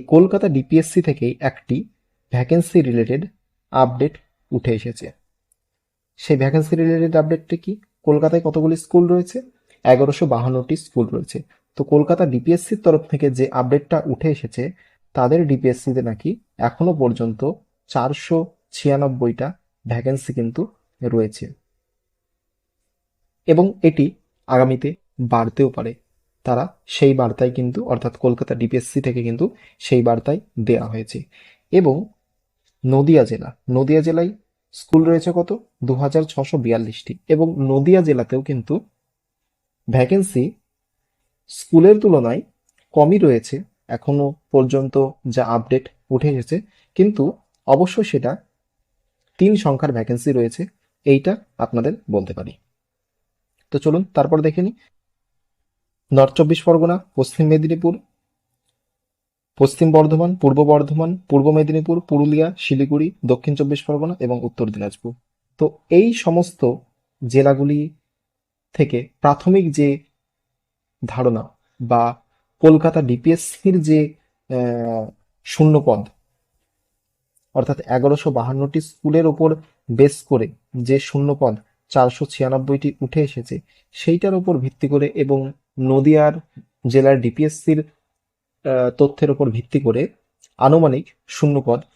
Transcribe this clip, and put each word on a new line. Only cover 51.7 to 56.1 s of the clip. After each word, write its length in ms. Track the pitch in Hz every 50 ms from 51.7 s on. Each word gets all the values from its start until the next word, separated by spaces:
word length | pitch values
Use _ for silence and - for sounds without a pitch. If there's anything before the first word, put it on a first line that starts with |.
| - 117 120 147 214 - _ -
বলতে 220 | 104 101 92 90 -
পারি। 180 | 90 92 - - _ _ _ _ _ _ _ _ _ _ _ _ _ _ _ _ _ _ _ _ _ _ _ -
তো 40 | 139
চলুন 240 | - 156 151 175 190 - -
তারপর 240 | 151 135 165 165 156 156
দেখে 160 | 156 156 180 180
নিই। 120 | 214 247 _ _ _ _ _ _ _ _ _ _ _ _ _ _ _ _ _ _ _ _ _ _ _ _ _ _ -